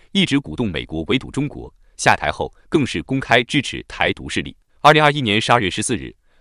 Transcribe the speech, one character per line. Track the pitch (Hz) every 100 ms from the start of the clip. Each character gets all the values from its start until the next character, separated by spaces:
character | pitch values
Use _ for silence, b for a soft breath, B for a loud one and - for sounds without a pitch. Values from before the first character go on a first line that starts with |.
| _
一 | 196
直 | 180 139
鼓 | 78 78
动 | 113
美 | 76 60
国 | 78 85
围 | 131
堵 | -
中 | - 147
国， | - - _ _ -
下 | 131 95
台 | 76
后 | - 76 - _
更 | 160 120
是 | 87
公 | - 135
开 | - 117
支 | 123 147
持 | - 64 -
台 | - 87
独 | 98 69
势 | -
力。 | 69 - _ _
二 | 147
零 | 151
二 | 151
一 | 147
年 | 117 104
十 | -
二 | 120
月 | 95
十 | -
四 | -
日， | 104 62 - _ _